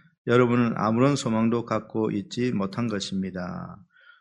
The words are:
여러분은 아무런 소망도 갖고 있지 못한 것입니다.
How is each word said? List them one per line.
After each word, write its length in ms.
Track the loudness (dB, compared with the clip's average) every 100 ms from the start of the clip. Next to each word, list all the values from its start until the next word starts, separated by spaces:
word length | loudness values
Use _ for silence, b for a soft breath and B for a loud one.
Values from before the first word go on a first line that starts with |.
| B B 2
여러분은 480 | 4 6 4 2 0
아무런 400 | 0 4 4 2
소망도 480 | 0 0 2 0
갖고 460 | 0 -4 -4 -4 -2
있지 420 | -2 -4 -2 -2
못한 340 | 0 -2 -4 -4
것입니다. 920 | -4 -4 -4 -4 -6 -8 -8 -12 -16 -20 b b b